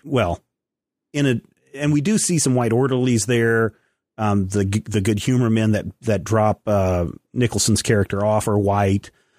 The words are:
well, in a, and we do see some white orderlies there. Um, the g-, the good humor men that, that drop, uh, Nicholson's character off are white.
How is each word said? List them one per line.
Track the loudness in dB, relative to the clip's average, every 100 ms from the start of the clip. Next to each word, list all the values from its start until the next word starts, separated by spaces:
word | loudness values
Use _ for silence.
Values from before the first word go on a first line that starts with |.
well, | -4 -2 0 -4 _ _ _ _ _ _ _
in | -2 0
a, | 0 -6 _ _ -6
and | -2
we | -2
do | 0 0
see | 0 0
some | 0 0
white | 2
orderlies | 0 0 0 0 0 0
there. | 0 2 2 0 -4 _ _ _ -4
Um, | -2 0 0
the | -2 0
g-, | -2
the | -2 -2
good | 0 -2
humor | 0 0 2
men | 2 0
that, | 0 -4 -8
that | -4 -2
drop, | 0 0 2 0 -2
uh, | 0 2 0 -2 -8 _
Nicholson's | -2 0 0 0 0
character | 2 0 0 -2 0
off | 0 0
are | 0
white. | 2 0 0 0 -4 _ _